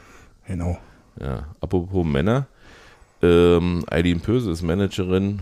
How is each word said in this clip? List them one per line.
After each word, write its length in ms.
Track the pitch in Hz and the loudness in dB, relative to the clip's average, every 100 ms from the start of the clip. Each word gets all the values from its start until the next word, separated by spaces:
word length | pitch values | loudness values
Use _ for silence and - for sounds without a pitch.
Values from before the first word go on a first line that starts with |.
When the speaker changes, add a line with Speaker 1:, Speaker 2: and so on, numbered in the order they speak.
| - - - _ - | -14 -20 -20 _ -12
Speaker 1:
Genau. 320 | 90 85 85 - - _ - | -6 -4 -6 -10 -20 _ -12
Speaker 2:
Ja, 280 | 67 62 76 - | -8 -8 -10 -12
apropos 460 | - 92 87 95 82 | -4 -4 -2 -2 0
Männer, 400 | 69 92 127 131 _ - - - _ _ _ | 0 0 0 -2 _ -20 -20 -20 _ _ _
ähm, 640 | 87 85 87 85 90 87 - | 4 6 6 4 2 -2 -2
Eileen 300 | 82 87 85 | 0 0 0
Pöse 300 | 101 123 110 | 0 -2 -2
ist 120 | 82 | -4
Managerin 760 | 87 92 98 - 92 92 98 101 | -2 -2 -2 -2 -2 0 0 -4